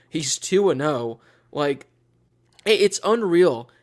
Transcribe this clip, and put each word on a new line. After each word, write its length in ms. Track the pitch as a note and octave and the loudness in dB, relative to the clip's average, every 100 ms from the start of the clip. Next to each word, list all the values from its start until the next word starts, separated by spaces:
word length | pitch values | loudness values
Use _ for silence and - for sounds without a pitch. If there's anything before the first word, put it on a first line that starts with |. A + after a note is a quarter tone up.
| _ | _
He's 280 | D#3+ C#3+ - | -8 -6 -8
two 320 | - F#3+ G3 | -2 0 2
and 120 | C3 | 0
oh. 380 | D3+ B2+ A#2 A2+ _ _ _ | -2 -4 -6 -10 _ _ _
Like, 360 | - C#3+ C#3 - _ _ _ _ _ _ _ G#3 | -4 -4 -4 -10 _ _ _ _ _ _ _ 0
i-, 20 | |
it's 300 | F#3+ G3 - | 2 2 0
unreal 680 | G3 A#3 G3 E3+ F3+ A#2 B2 _ | -2 0 2 4 4 2 -8 _